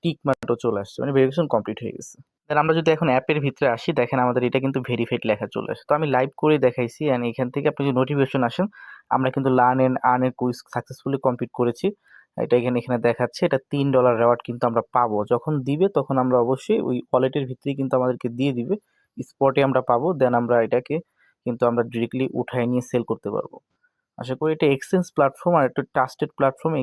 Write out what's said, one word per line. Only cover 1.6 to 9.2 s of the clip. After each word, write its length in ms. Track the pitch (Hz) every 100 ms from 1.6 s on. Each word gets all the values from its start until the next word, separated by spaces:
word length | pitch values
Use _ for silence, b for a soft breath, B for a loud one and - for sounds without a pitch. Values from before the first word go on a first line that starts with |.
| 107 107
হয়ে 120 | 117 -
গেছে। 200 | - - _ _ -
Then 100 | 147
আমরা 120 | 156 160
যদি 100 | 160 156
এখন 120 | 160
অ্যাপের 260 | 127 - 151 139
ভিতরে 220 | - 135 117
আসি, 140 | - 143
দেখেন 180 | 120 131 123
আমাদের 160 | 123 123
এটা 120 | 131 135
কিন্তু 140 | 135 123
ভেরিফাইড 320 | 117 117 120 110
লেখা 160 | 107 107 113
চলে 140 | 107
আসছে। 140 | 107 -
তো 40 | 151
আমি 100 | 156 127
লাইভ 140 | 135 -
করে 140 | 156 151 127
দেখাইছি, 360 | 123 120 - 151
and 80 | 123 120
এখান 160 | 117 123
থেকে 120 | 143 147
আপনি 100 | 143 139
যদি 100 | 127
নোটিফিকেশন 420 | 131 143 135 135 120
আসেন, 160 | - 208 B B B B
আমরা 140 | 127